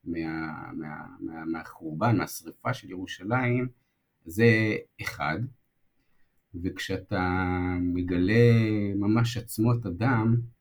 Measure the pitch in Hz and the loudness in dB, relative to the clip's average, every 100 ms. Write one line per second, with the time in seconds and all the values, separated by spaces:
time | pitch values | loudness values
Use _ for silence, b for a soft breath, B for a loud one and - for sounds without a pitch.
0 | 87 82 80 80 80 80 82 80 78 78 | -8 -6 -4 -6 -6 -8 -12 -10 -10 -12
1 | 80 90 - 80 80 80 80 - 80 78 | -14 -12 -12 -10 -8 -8 -8 -14 -10 -2
2 | 110 101 78 - 85 - - 123 - 92 | 2 2 0 -8 -14 -8 -6 -6 -8 -12
3 | 92 - 92 123 123 123 127 _ _ _ | -10 -10 -2 0 2 0 0 _ _ _
4 | _ _ - 92 117 110 107 - - _ | _ _ -10 4 6 6 4 -2 -6 _
5 | - - 73 78 120 - _ _ _ _ | -12 -4 -4 -2 -6 -10 _ _ _ _
6 | _ _ _ _ _ 87 90 - - 95 | _ _ _ _ _ -8 -8 -6 -6 -6
7 | - 95 92 92 92 90 90 87 90 90 | -4 -2 0 0 0 0 0 0 0 0
8 | 90 90 90 113 120 117 110 107 101 101 | 0 2 4 6 6 6 4 0 0 0
9 | 101 110 117 117 - - 113 120 101 87 | 2 2 2 -2 -8 0 2 2 -2 -2
10 | 117 120 110 120 117 _ | 0 2 4 2 0 _